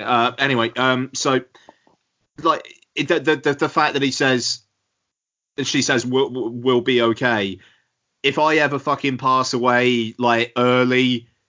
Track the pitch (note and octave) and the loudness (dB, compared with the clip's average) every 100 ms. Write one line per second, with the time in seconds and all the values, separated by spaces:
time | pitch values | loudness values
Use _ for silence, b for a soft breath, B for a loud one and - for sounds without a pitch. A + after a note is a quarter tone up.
0 | G#2+ A#2+ B2 A#2+ C#3 B2 A2+ A#2+ C3 B2+ | 0 0 0 0 0 0 -2 0 0 0
1 | C3 - D3 B2+ - - B B B _ | -4 -4 -2 -2 -4 -20 B B B _
2 | _ _ _ - D#3+ D3+ - - _ D3+ | _ _ _ -4 -2 -2 -4 -20 _ -6
3 | D3 E3 D3 D3 D3 C#3 D#3 E3 D3+ C#3 | -2 0 0 0 0 0 0 0 0 0
4 | C3+ - C3+ B2+ - - _ _ _ _ | -2 0 0 0 -2 -8 _ _ _ _
5 | _ _ _ _ _ - C3 C#3+ B2+ B2+ | _ _ _ _ _ -10 -4 -2 0 0
6 | B2 C3 C#3 B2 A2+ A#2+ B2+ B2 B2 A#2+ | 0 0 -2 -4 -8 -4 0 0 2 2
7 | A#2 A2 B2 A2+ G2 F#2 b b b b | 2 0 0 0 -2 -8 b b b b
8 | _ _ C#3 C#3+ D#3 D#3 C#3+ C#3+ D3+ C#3 | _ _ -4 0 2 2 0 -2 -4 -4
9 | C#3+ B2+ C3 C3 B2+ B2 B2 B2 B2 A#2+ | -4 -2 0 0 0 0 2 2 2 0
10 | A2+ - B2 A2+ A#2 B2 B2 B2+ B2 B2+ | -2 -2 0 2 0 0 2 4 2 2
11 | B2+ A#2+ - _ | 2 -2 -6 _